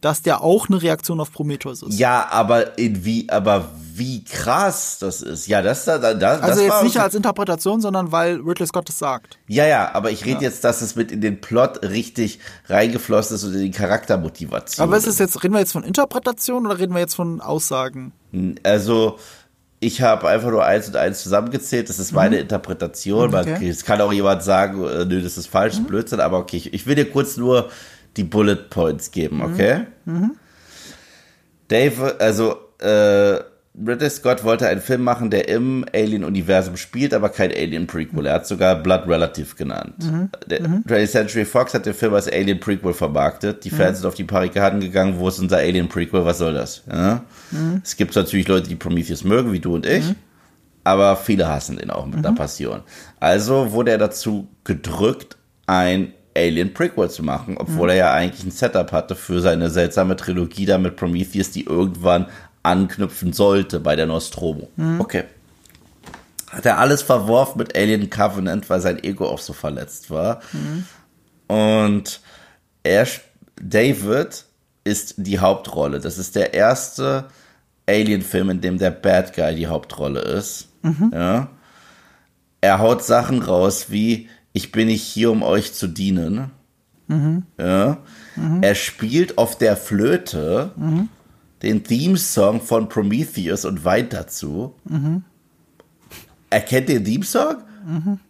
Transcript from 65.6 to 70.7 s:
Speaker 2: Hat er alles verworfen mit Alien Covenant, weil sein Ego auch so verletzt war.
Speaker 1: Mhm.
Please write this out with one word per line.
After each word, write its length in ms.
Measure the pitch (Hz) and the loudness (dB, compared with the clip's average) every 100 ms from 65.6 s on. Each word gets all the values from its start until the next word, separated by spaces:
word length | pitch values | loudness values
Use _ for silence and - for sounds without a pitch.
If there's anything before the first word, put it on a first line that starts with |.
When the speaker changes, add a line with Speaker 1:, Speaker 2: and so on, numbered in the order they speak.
| - _ _ _ - - _ - - | -20 _ _ _ -20 -20 _ -16 -14
Speaker 2:
Hat 160 | - 123 | -2 0
er 120 | 98 | 4
alles 240 | 123 143 | 4 2
verworfen 560 | - 123 104 117 139 - | 2 0 4 4 2 -2
mit 160 | 113 - | -4 0
Alien 340 | 104 107 101 | 2 2 0
Covenant, 580 | 110 101 98 95 92 - | 0 0 0 -2 -4 -2
weil 120 | 92 | 0
sein 220 | 90 87 | 0 -2
Ego 240 | 85 98 - | -6 -4 -4
auch 120 | - | -4
so 140 | - | -8
verletzt 580 | 80 76 69 - - - | -8 -6 -6 -10 -16 -8
war. 300 | 78 90 117 - | -4 -2 -2 -8
Speaker 1:
Mhm. 320 | 151 147 | -10 -8